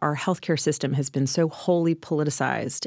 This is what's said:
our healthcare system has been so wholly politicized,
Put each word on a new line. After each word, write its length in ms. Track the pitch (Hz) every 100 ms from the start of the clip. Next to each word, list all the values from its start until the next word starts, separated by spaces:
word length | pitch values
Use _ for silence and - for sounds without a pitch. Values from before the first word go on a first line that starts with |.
our 140 | 151 147
healthcare 440 | - 180 - 156
system 340 | - 151 135
has 160 | 131 143
been 180 | 139 135
so 220 | - 160
wholly 460 | - - 175 165 160
politicized, 920 | - 156 151 - 131 127 - -